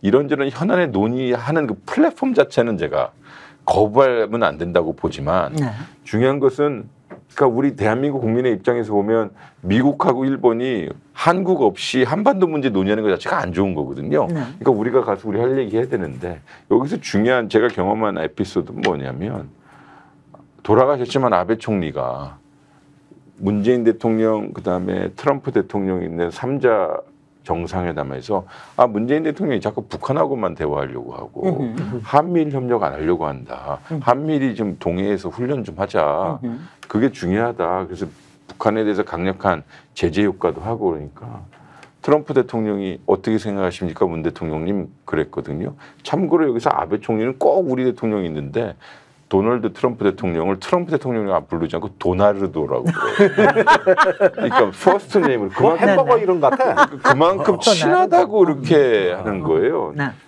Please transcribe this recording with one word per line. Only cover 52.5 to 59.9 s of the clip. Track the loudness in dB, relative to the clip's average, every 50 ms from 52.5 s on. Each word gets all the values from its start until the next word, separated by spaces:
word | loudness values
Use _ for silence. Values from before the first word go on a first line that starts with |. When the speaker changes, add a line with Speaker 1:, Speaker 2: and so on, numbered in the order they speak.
| -2 -4 -2 -2 -2 -2 -2
Speaker 1:
그래요. | -2 -2 -2 -4 -2 2 4 4 4 4 4 4 4 4 4 4
<laughs> | 4 4 4 4 4 4 4 4 2 2 2 2 2 2
그러니까 | 0 -2 0 2 2 2 2
퍼스트 | 0 0 2 4 4 4 2 0 2 2
네임을 | 4 2 2 0 -2 -4
Speaker 3:
그거 | 0 2 4 4
Speaker 1:
그만큼, | 4 4 4 4
Speaker 3:
햄버거 | 4 4 4 4
Speaker 2:
네, | 4
네. | 4 4
Speaker 3:
이름 | 2 2 4
같아. | 4 2 4 2 2 2 4 4 2
Speaker 1:
그, | 2 0 0
그만큼 | 0 2 4 4 4 4 2 2 2 0 0
Speaker 2:
어, | 2
Speaker 1:
친하다고 | 2 2 2 4 4 4 4 4 4 4 4 4 4 4 4 4 4
Speaker 2:
도나르도. | 4 4 2 2 4
Speaker 1:
이렇게 | 6 6 6 6 6 4 4 2 0
Speaker 2:
음. | -2
Speaker 1:
하는 | -2 -4 -4 -2
거예요. | 0 2 2 2 4 2 2 0 -2 -4